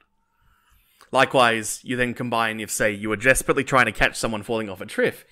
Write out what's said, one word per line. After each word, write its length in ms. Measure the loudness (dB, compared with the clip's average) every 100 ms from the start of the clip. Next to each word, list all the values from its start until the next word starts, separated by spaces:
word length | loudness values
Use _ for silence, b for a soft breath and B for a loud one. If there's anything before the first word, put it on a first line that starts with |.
| _ _ _ b b b b b b b b
Likewise, 680 | 2 4 4 4 2 -4 -8
you 120 | -6 -2
then 180 | -2
combine, 460 | -2 -4 -2 -2 -4
if, 100 | -6
say, 200 | -2 -2
you 180 | -2 -4
were 60 | 0
desperately 480 | 2 2 2 0
trying 220 | 2 2 2
to 60 |
catch 240 | 2 0 0
someone 280 | -4 -6
falling 260 | -4 -4 -4
off 120 | -10
a 40 | -8
cliff, 380 | -2 -2 -2 b